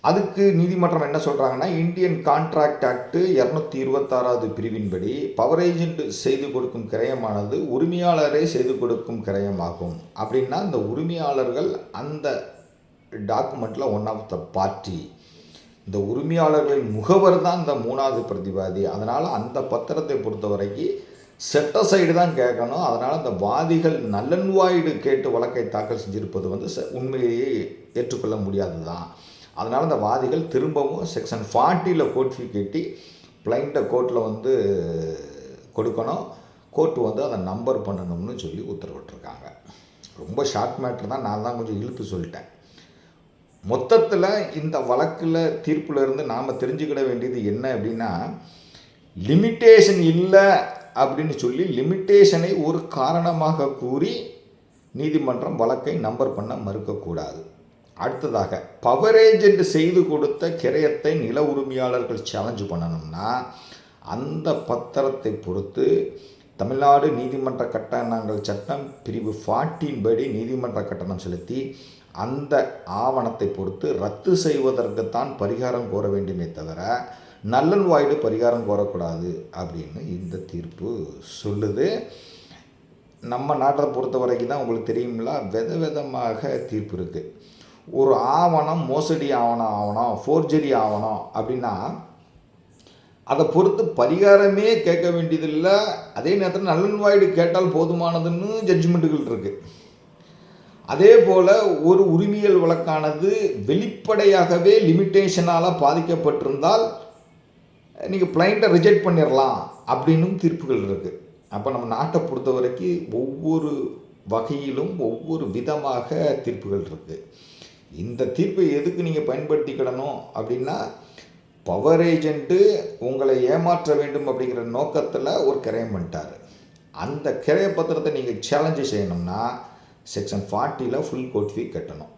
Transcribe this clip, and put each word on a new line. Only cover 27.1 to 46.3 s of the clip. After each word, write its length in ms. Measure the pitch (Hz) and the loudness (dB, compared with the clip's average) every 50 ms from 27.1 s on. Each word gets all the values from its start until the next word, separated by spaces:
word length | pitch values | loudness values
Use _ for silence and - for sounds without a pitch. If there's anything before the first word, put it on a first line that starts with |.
| 135 131 123 117 117 117 135 139 120 104 95 - - - - - _ | -2 0 0 0 0 0 -2 -2 -2 -4 -4 -8 -12 -18 -20 -8 _
ஏற்றுக்கொள்ள 420 | 120 120 - - - - 110 107 | -4 -4 -4 -4 -4 -4 -4 -4
முடியாதது 480 | 107 98 98 98 98 95 85 82 82 80 | -4 -4 -2 -2 -2 -2 -4 -6 -8 -10
தான். 220 | 85 85 87 82 82 - - - - - - - - _ | -10 -10 -10 -12 -14 -18 -20 -20 -20 -20 -20 -20 -16 _
அதனால 300 | - 95 113 120 135 156 | -8 -6 -2 0 0 0
இந்த 120 | 160 147 | 0 0
வாதிகள் 520 | - 104 104 120 135 127 123 139 160 160 | 0 0 0 0 0 0 0 0 -2 -2
திரும்பவும் 580 | - - 123 143 156 - 147 139 - - - - | -2 -2 -2 -2 0 0 0 0 0 -2 -4 -6
செக்ஷன் 400 | - - 117 107 - 117 113 104 - - | -6 -6 -8 -6 -6 -8 -8 -8 -2 0
ஃபார்ட்டில 600 | 117 131 156 190 170 - 190 180 160 139 - - | 2 4 4 2 0 0 0 2 2 2 0 0
கோர்ட் 200 | 127 131 127 - | 0 -2 -2 -4
ஃபீ 120 | - 120 - - | -8 -12 -6 -6
கட்டி 280 | 101 101 - - 160 170 - - - - - - - - - _ _ _ | -6 -6 -4 -4 -6 -6 -6 -10 -14 -20 -20 -20 -20 -20 -20 _ _ _
பிளைண்ட்டை 380 | 104 117 131 147 143 151 151 - | -2 -2 -2 -2 -2 -2 -2 -2
கோர்ட்ல 360 | - 120 123 127 127 120 117 110 | 0 0 0 0 0 0 -2 -2
வந்து 300 | 107 107 107 - 131 131 120 101 98 98 90 82 82 82 80 80 80 80 - - - - - - - - - - - - | -2 -6 -4 0 0 2 2 2 0 0 0 -2 -4 -4 -4 -6 -6 -8 -10 -12 -16 -18 -18 -18 -18 -20 -20 -20 -10 -6
கொடுக்கணும். 480 | - 110 120 104 117 113 123 160 - - - - - - - _ _ _ _ | -4 -4 -2 -2 -4 -4 -4 -4 -6 -8 -12 -16 -20 -20 -20 _ _ _ _
கோர்ட் 260 | - - 156 160 - | -2 0 0 0 0
வந்து 260 | 131 117 107 110 123 143 | -2 -4 -2 -2 -4 -4
அதை 160 | 143 120 98 | -4 -4 -6
நம்பர் 420 | 92 92 95 110 120 131 131 113 | -6 -6 -6 -6 -2 -2 -2 -2
பண்ணணும்னு 540 | 104 98 98 90 92 87 85 85 95 113 - | -4 -6 -8 -8 -8 -8 -8 -8 -8 -10 -10
சொல்லி 260 | - 87 80 78 90 85 - | -10 -12 -12 -10 -10 -10 -12
உத்தரவிட்டிருக்காங்க. 760 | - - - - - - - - - - - - 60 - 67 - - - _ - - - _ _ _ _ - - - | -12 -12 -12 -14 -16 -16 -18 -20 -20 -20 -18 -18 -18 -18 -18 -20 -20 -20 _ -20 -20 -20 _ _ _ _ -20 -20 -20
ரொம்ப 260 | - 78 78 98 135 143 | -18 -14 -8 -4 -4 -4
ஷார்ட் 380 | - - 104 117 123 - - 131 | -2 -2 -2 -4 -4 -4 -4 -6
மேட்டர் 240 | 123 120 - 104 | -6 -6 -6 -8
தான், 180 | 101 127 135 120 | -8 -8 -6 -4
நான் 160 | 104 104 107 107 | -4 -4 -4 -4
தான் 120 | 120 123 | -6 -6
கொஞ்சம் 260 | 117 113 110 107 101 | -6 -6 -6 -6 -6
இழுத்து 220 | 110 123 127 - 110 | -6 -8 -8 -10 -10
சொல்லிட்டேன். 460 | 98 101 90 82 82 82 - - - _ _ _ _ _ - - _ _ - _ _ _ _ _ _ _ _ _ _ _ _ - 190 | -8 -6 -8 -8 -8 -12 -16 -18 -20 _ _ _ _ _ -20 -20 _ _ -20 _ _ _ _ _ _ _ _ _ _ _ _ -4 -2
மொத்தத்துல 560 | 214 131 - - 233 220 220 - 214 175 180 196 208 208 175 - - | -2 -2 2 4 4 4 6 4 2 2 2 2 0 -2 -4 -6 -8
இந்த 220 | 156 147 160 160 139 | -6 -6 -4 -4 -2
வழக்குல 580 | 123 120 123 135 156 160 - - 165 165 160 165 165 156 147 - | 0 0 2 2 2 -2 -2 -4 -2 0 0 2 0 0 -2 -2
தீர்ப்புல 400 | - 151 151 151 - - 147 139 | -2 -2 -2 -2 -2 -2 0 0
இருந்து 220 | 135 131 135 139 151 | 0 0 0 -4 -4
நாம 280 | - | -4